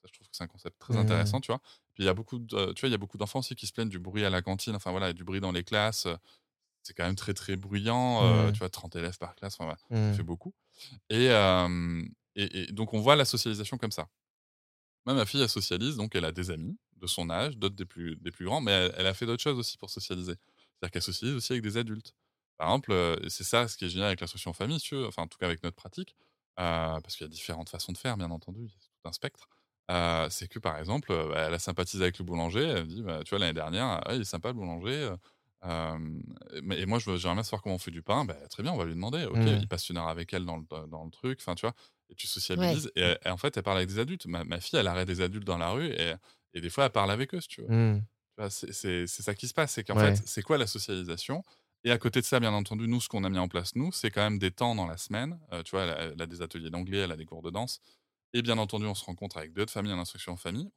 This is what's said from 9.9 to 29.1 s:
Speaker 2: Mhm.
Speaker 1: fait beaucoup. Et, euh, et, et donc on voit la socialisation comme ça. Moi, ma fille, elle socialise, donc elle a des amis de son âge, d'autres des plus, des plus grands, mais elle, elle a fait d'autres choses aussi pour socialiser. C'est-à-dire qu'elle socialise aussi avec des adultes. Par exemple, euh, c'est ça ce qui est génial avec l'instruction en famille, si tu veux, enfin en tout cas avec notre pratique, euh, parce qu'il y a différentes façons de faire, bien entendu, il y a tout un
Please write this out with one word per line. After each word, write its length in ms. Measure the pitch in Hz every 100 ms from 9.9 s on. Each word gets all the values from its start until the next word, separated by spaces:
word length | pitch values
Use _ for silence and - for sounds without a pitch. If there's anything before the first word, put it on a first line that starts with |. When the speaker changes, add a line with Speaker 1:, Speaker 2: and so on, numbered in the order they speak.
| 117 107
Speaker 2:
Mhm. 60 | 101
Speaker 1:
fait 60 |
beaucoup. 320 | 82 85 185 - _ - - - -
Et, 180 | 110 127
euh, 720 | 113 98 92 87 87 85 85 80 - _ -
et, 260 | 101 95
et 80 | -
donc 220 | 101 110 110
on 40 |
voit 140 | 110 147
la 100 | 131
socialisation 520 | 120 123 104 104 123
comme 140 | 107
ça. 160 | - 80 _ _ _ _ _ _ _ _ _ -
Moi, 100 | 135
ma 100 | 104
fille, 140 | 139
elle 80 | 123
socialise, 460 | - - 90 123 139
donc 200 | 104 98
elle 100 | 82
a 60 |
des 180 | 82 90
amis 280 | 80 85 208 _ _
de 100 | 90
son 220 | - 85
âge, 260 | 85 139 123
d'autres 180 | 98 98
des 100 | 92
plus, 300 | - 85 80
des 160 | 85
plus 140 | - 90
grands, 160 | 143
mais 100 | 117
elle, 220 | 98 90 87
elle 100 | 95
a 60 |
fait 120 | 95 117
d'autres 160 | 117
choses 160 | 151 131
aussi 180 | 117 -
pour 120 | 98
socialiser. 420 | - - 92 90
C'est-à-dire 580 | 87 _ _ _ _ 87
qu'elle 100 | -
socialise 320 | 90 90 120 135
aussi 180 | -
avec 80 | 127
des 140 | 107 107
adultes. 380 | 117 107 - - _ _ _ -
Par 100 | 80
exemple, 220 | 123 139
euh, 240 | 95 87 82 -
c'est 160 | -
ça 240 | 92 117 120
ce 80 | -
qui 80 | 90
est 40 |
génial 180 | 90 101
avec 140 | 92
l'instruction 300 | 85 - -
en 20 |
famille, 260 | 82 104 160
si 80 | -
tu 80 | 139
veux, 100 | 117
enfin 160 | 87
en 40 | 82
tout 100 | -
cas 80 | 90
avec 160 | 85
notre 120 | 85 -
pratique, 400 | 92 - 185 - _ _ _ -
euh, 400 | 87 82 82 80
parce 140 | 78 -
qu'il 100 | 78
y 40 |
a 20 |
différentes 380 | 76 - 82 82
façons 220 | 87 -
de 60 | 87
faire, 180 | 131 110
bien 140 | 87
entendu, 280 | 85 - 98
il 60 | 117
y 40 |
a 60 | - _ _
tout 80 |
un 20 | -